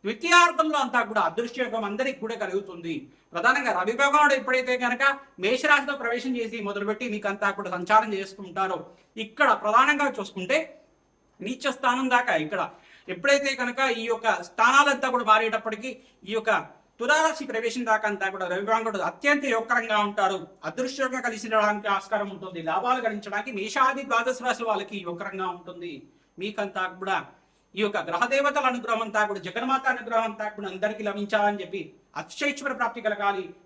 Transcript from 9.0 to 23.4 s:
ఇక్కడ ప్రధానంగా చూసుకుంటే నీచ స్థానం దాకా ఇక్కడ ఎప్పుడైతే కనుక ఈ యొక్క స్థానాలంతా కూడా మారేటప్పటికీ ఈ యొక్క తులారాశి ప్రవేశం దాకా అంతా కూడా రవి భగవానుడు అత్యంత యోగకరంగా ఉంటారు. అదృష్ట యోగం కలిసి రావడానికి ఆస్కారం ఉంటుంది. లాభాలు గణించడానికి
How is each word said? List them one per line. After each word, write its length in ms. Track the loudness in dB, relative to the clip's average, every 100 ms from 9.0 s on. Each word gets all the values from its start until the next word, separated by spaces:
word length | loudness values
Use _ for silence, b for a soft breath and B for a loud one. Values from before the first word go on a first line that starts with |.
| b -10 -10
ఇక్కడ 240 | 2 4 4
ప్రధానంగా 440 | 4 4 6 4 0 -2
చూసుకుంటే 420 | -8 -8 0 0 0 -12 _ _ _ _ _ _
నీచ 320 | -8 -4 -4 0
స్థానం 300 | 0 2 4 2
దాకా 200 | 4 0 0
ఇక్కడ 180 | -4 -6 B B B B
ఎప్పుడైతే 360 | -2 4 4 4 -2
కనుక 180 | -4 0 0 0
ఈ 40 | -2
యొక్క 160 | 0 2 0 -4
స్థానాలంతా 580 | 2 6 8 6 4 2 0
కూడా 100 | 6
మారేటప్పటికీ 580 | 6 6 0 -4 -6 -8 -10 b b -4
ఈ 40 | -2
యొక్క 160 | 2 0 0 -16 _ _
తులారాశి 440 | 2 4 4 0 -6
ప్రవేశం 340 | -4 -4 -4 2
దాకా 180 | 2 2
అంతా 180 | -2 -4
కూడా 120 | -2 -4
రవి 120 | -2 0
భగవానుడు 320 | 0 0 -2 -4
అత్యంత 360 | 0 2 2 2
యోగకరంగా 440 | 0 2 0 2 0 2
ఉంటారు. 300 | 2 0 0 -8 -12 -10
అదృష్ట 300 | -6 -6 -2
యోగం 180 | -2 -2 -4
కలిసి 220 | -6 0
రావడానికి 340 | 2 4 2 0 -2
ఆస్కారం 320 | 0 -2 -2
ఉంటుంది. 260 | -8 -12 -8 -2
లాభాలు 320 | 0 2 0 0
గణించడానికి 460 | -4 -6 -6